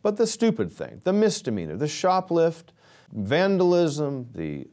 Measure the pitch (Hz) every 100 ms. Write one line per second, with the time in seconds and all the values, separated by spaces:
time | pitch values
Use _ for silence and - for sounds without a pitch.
0 | 208 208 220 - 226 226 92 - 65 73
1 | 180 202 220 - - 104 82 87 151 -
2 | 185 185 185 170 165 160 - _ _ -
3 | _ 110 98 147 190 190 180 175 170 143
4 | 147 135 120 98 78 71 64